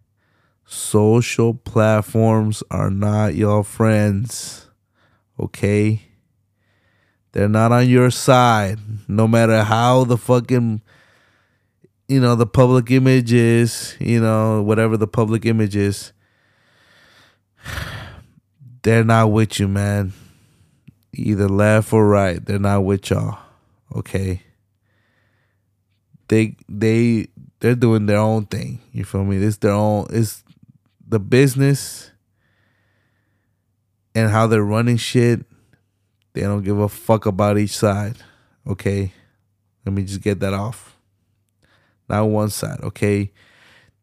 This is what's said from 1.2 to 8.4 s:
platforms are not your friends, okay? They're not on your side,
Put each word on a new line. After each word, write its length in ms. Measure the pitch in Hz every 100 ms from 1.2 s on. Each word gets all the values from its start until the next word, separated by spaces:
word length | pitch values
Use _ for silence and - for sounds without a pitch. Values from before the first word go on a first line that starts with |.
| - - 117
platforms 1080 | 117 - 113 110 107 104 113 113 110 110 107 -
are 180 | 92 101
not 460 | 98 104 107 107 78
your 260 | 104 104
friends, 1040 | 101 - 110 107 104 98 117 - - - _ _ _ _ _ _ _ -
okay? 640 | - - 98 104 107 107 _ _ _ _ _ _ _ _ _ _ _ _ _
They're 160 | - 104
not 220 | 110 117
on 180 | 120 127
your 220 | 123 123
side, 680 | - - 127